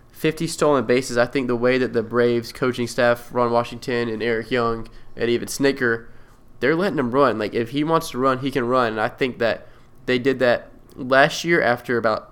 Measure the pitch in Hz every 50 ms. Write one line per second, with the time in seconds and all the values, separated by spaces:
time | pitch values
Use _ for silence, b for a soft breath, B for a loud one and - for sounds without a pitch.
0 | - - - - - 160 156 - 170 160 - - 160 151 147 131 113 107 123 127
1 | 131 - 123 120 120 120 - 143 127 123 127 117 120 127 131 127 127 113 117 117
2 | 107 - 117 120 120 120 120 120 117 - - - 139 127 120 - 120 117 - -
3 | 123 120 120 117 - - - 123 120 117 117 117 120 - 120 117 - - 123 120
4 | 120 117 110 107 107 120 117 110 113 - 127 123 117 117 113 113 113 - b b
5 | b b b - 113 117 120 113 - - - - 139 139 139 - 131 120 117 113
6 | - b b b b b b b b - - - 117 135 160 165 190 202 143 151
7 | 131 120 117 135 143 127 104 110 107 101 - 113 117 110 123 143 151 160 165 160
8 | 156 - - 123 131 135 127 127 135 139 - 143 120 117 127 127 123 113 110 110
9 | 107 120 - - 139 127 - - 117 110 90 - - b b b b b b -
10 | - - 131 127 123 135 131 127 127 120 117 - - - - - - - - -
11 | 135 123 131 135 143 151 - - - 170 170 170 - 117 120 120 - - 123 117
12 | 110 113 107 - - -